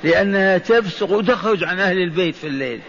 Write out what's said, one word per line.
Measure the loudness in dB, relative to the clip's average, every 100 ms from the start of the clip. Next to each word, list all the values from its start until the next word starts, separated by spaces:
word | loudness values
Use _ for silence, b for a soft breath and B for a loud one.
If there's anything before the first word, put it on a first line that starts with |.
لأنها | 2 2 2 2 2 2
تفسق | 4 2 2 -4 -2
وتخرج | 0 2 0 0 -2
عن | -2 0
أهل | 0 0
البيت | 0 0 -2 -4
في | -8
الليل | -6 -6 -8